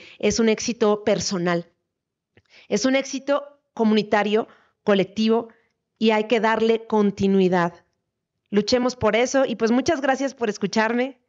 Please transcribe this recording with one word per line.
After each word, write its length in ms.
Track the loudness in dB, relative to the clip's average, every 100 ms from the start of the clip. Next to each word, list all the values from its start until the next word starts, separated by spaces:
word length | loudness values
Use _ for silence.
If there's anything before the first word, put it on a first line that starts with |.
| -4 -4
es 200 | -2 0
un 80 | 0
éxito 560 | 0 -2 0 0 0
personal. 680 | 0 -2 -2 -4 -2 -2 -4 _ _ _ _ _ _ _ _ -20 -6
Es 160 | -2 0
un 100 | -2
éxito 640 | -2 -8 -4 -4 -4 _ _
comunitario, 760 | -2 0 2 2 0 2 0 -2 -10 _ _
colectivo, 680 | 0 2 2 0 0 0 -2 -14 _ _ _ -2
y 140 | 0
hay 140 | 2 2
que 140 | 0
darle 460 | 2 0 2 0 0
continuidad. 880 | 0 0 0 2 4 4 2 0 -4 _ _ _ _ _ _ -4
Luchemos 440 | -2 0 0 0 -2
por 200 | -2 0
eso, 300 | 0 0 0
y 100 | 0
pues 160 | 0
muchas 300 | 0 0 -2
gracias 340 | 0 -2 -2 -4
por 140 | -6
escucharme. 680 | -4 -4 -2 0 0 -4 -6